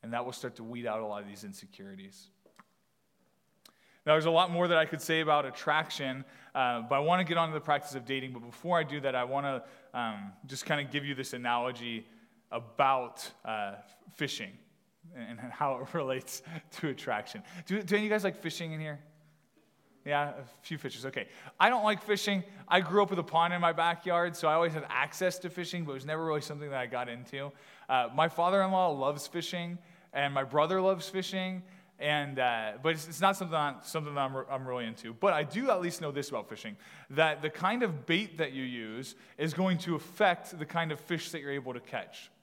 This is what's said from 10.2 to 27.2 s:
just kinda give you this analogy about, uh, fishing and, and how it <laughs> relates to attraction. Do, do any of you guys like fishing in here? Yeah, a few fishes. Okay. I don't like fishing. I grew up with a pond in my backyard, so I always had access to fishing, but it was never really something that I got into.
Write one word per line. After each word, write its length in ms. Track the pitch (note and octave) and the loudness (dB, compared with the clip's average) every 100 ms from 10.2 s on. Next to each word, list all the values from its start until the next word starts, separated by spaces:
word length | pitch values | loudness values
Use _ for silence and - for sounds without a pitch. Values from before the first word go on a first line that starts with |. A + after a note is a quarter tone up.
| G2+ F#2+ C3 | -10 -14 -12
just 200 | C3 - | -10 -2
kinda 180 | D3+ | -2
give 200 | C#3+ C#3+ | 0 -4
you 120 | C#3 C3+ | -4 -6
this 180 | C3 | -6
analogy 760 | B2 A#2+ A#2+ B2 A#2+ A#2+ A2+ A2 - _ _ _ | -4 0 0 0 -4 -6 -8 -10 -20 _ _ _
about, 760 | A2+ A#2 - C#3 C3+ A#2+ - - - | -8 -8 2 4 4 0 -8 -14 -12
uh, 300 | - G#2+ G2+ G2+ - - - | -6 -4 -4 -8 -16 -20 -20
fishing 380 | - C#3+ - G2+ - _ _ _ _ E3 D#3+ | -6 -4 -4 -10 -14 _ _ _ _ -20 -14
and, 240 | A2+ A#2 | -12 -10
and 120 | B2 | -12
how 300 | A2+ D3 B2+ | -2 -2 -2
it 120 | C3+ | -4
<laughs> 0 | |
relates 500 | E3+ C3+ C3 - - - E3 - - | -4 -2 -2 -4 -12 -10 -14 -14 -6
to 120 | D#3+ | -4
attraction. 540 | C3 - G#2+ A2 A2 - F3+ - | -4 -2 -2 -2 -12 -14 -16 -4
Do, 160 | G3+ | -2
do 140 | F#3 G#3 | 2 2
any 100 | G#3+ | 4
of 40 | |
you 0 | |
guys 140 | G#3+ | 2
like 140 | G3 - | 0 -2
fishing 340 | E3 D#3 E3 | -6 -6 -6
in 80 | D#3 | -6
here? 200 | D#3 C#3+ - _ _ _ _ _ _ _ _ _ - | -8 -10 -14 _ _ _ _ _ _ _ _ _ 0
Yeah, 240 | C#3+ D3 | 2 2
a 340 | C#3 C3 - | -4 -14 -18
few 140 | - D#3 | -8 -6
fishes. 280 | C3+ A#2+ C3 | -6 -6 -6
Okay. 220 | C3 G2+ - - - | -6 -8 -10 -20 4
I 100 | G3+ | 4
don't 140 | B3 | 6
like 180 | G#3+ G#3 | 2 0
fishing. 420 | - G3+ G#3 G3 F3 - - | 0 0 2 0 -2 -12 2
I 120 | F3+ | 4
grew 240 | E3+ G3 | 6 4
up 60 | G3+ | 4
with 100 | F#3+ | 2
a 40 | |
pond 300 | D#3+ D#3+ E3+ | 0 2 2
in 80 | F3+ | 4
my 120 | E3+ | 2
backyard, 640 | E3 E3 E3+ F3+ E3+ F3 D#3+ | 4 0 0 0 2 2 2
so 120 | E3 | 2
I 60 | |
always 200 | D#3 E3+ | 4 4
had 120 | D#3 C#3+ | 0 -4
access 480 | A#2+ D3 - F#3 F3+ | 0 0 0 0 0
to 100 | F3+ | -8
fishing, 340 | D#3+ E3+ F3 | -8 -6 -4
but 80 | D#3+ | -4
it 40 | C3+ | -6
was 100 | C3+ | -4
never 200 | D#3 D#3+ | -2 0
really 160 | D3+ | 0
something 280 | - D3 D3 | -2 -8 -6
that 100 | C3+ | -4
I 60 | B2 | -2
got 240 | B2+ B2 | -4 -4
into. 420 | A#2+ | -6